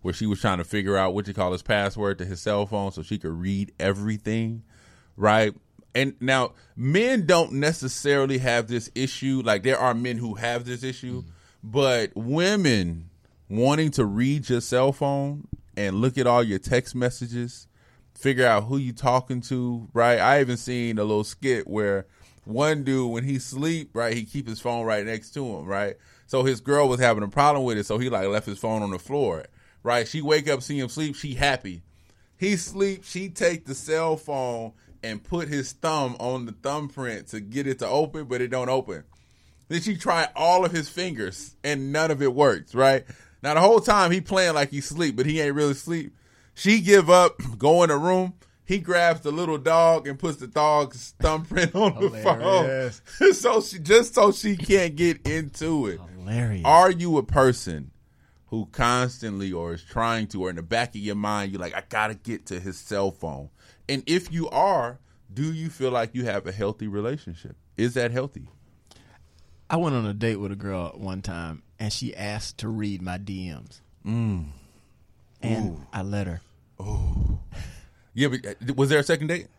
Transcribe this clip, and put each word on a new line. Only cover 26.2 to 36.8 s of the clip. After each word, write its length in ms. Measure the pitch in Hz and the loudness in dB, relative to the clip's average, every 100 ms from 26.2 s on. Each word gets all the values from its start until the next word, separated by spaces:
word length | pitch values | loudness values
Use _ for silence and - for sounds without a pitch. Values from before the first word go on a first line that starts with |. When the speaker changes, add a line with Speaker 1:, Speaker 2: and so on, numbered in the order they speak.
| _ | _
Speaker 1:
So 180 | 135 | 0
his 160 | 131 123 | 2 0
girl 280 | 131 143 143 | 0 4 4
was 120 | 123 | 4
having 240 | 127 107 | 4 4
a 40 | 104 | 0
problem 360 | 147 143 147 | 2 4 4
with 140 | 127 110 | 0 -2
it, 80 | 101 | -2
so 120 | 110 | -2
he, 100 | 127 | -2
like, 200 | 113 95 | -2 0
left 180 | 104 107 | -2 -4
his 120 | 101 | -6
phone 240 | 117 110 | -4 -2
on 80 | 104 | -4
the 80 | 92 | -6
floor, 440 | - 139 123 80 - _ _ _ | -6 -2 -2 -2 -10 _ _ _
right? 240 | 120 120 113 | -2 0 0
She 160 | 156 | -4
wake 260 | 147 151 147 | 2 2 2
up, 140 | 139 | -4
see 160 | 127 147 | -2 -6
him 100 | 127 | -6
sleep, 280 | 151 156 143 | -4 -6 -6
she 180 | 147 | -10
happy. 480 | 120 143 131 98 87 - _ _ _ _ _ | 0 0 0 -6 -14 -16 _ _ _ _ _
He 200 | 185 196 | -2 -2
sleep, 460 | 170 196 196 190 | -4 -2 -2 -2
she 240 | - 180 190 | -10 -10 -10
take 380 | 170 170 165 147 | 0 0 0 -8
the 80 | |
cell 420 | 135 - 160 165 156 | -12 -2 -2 0 -2
phone 560 | 151 139 127 117 113 - _ - | -4 -4 -4 -6 -8 -14 _ -14
and 200 | 113 107 | -10 -10
put 240 | - 170 151 | -6 -6 -4
his 240 | 147 135 | -6 -6
thumb 420 | - 160 156 131 123 | -6 -2 -2 -2 -4
on 240 | 120 127 120 | -6 -4 -8
the 60 | |
thumbprint 760 | 107 135 147 | -8 -6 -6